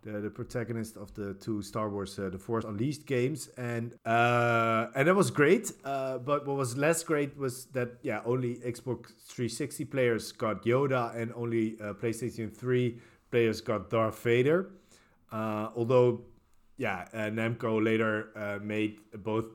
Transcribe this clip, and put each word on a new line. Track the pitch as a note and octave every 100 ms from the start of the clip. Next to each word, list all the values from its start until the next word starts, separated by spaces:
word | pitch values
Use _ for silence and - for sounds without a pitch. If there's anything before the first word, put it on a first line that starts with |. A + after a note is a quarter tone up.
the, | G#2+ G#2
the | G#2
protagonist | - A#2 B2+ A2 A#2 A2 -
of | G2+
the | - G2+
two | G2 - G#2
Star | G2+ A2+ G#2+
Wars, | G2+ F#2+ -
uh, | G2
The | F#2
Force | - A2+
Unleashed | A2 G2+ C3 C#3 -
games. | C3 B2+ D3+ - -
And, | A#2+ A#2 A#2 -
uh, | - A#2 A#2+ A#2+ A#2+ A#2 A2+ A2+ A2+ C3+
and | D3
that |
was | F#3+ C#3+
great. | C3+ D3 A3 - -
Uh, | C3+ C3+ C3 C3
but | B2 C#3+ C3+
what | C#3
was | B2+ B2
less | D3 E3
great | - D3+ C#3+ C#3+
was | C3+ A#2+ -
that, | C3 A#2+ -
yeah, | - A2
only | A2+ B2+ B2 A#2+
Xbox | B2 A#2+ C3 A#2 - - -
three | - A#2+
sixty | A2+ C#3+ -
players | C#3+ C3+ B2 A2 -
got | - A2+ G2
Yoda | A2+ B2 C#3+ C3 A#2 A2+
and | A2+ A2+
only, | A#2 A#2 A2 A2
uh, | G#2
PlayStation | G2 A#2 A2+ B2 A#2 A2
three | - B2 B2+ B2 A#2+ - _ _
players | A#2+ A2+ G#2+
got | - G#2+ F#2+
Darth | A#2 A2 -
Vader. | A#2+ A#2+ C3 E3+ G3 - _ - _ _ _
Uh, | A2 A2 G#2+ A2 A#2+
although, | A#2 B2+ B2 A2+ - - _ _ _ -
yeah, | A2+ F#2+ F2+
uh, | A2+ G#2+
Namco | A2 A2+ A#2+ A2+ A2
later, | A2 A2 A2 G#2+ G#2+ G#2+
uh, | G#2 G2+
made | G#2 G#2+ G#2+ G#2+ _ G#2+
both | G2+ G#2+ A2+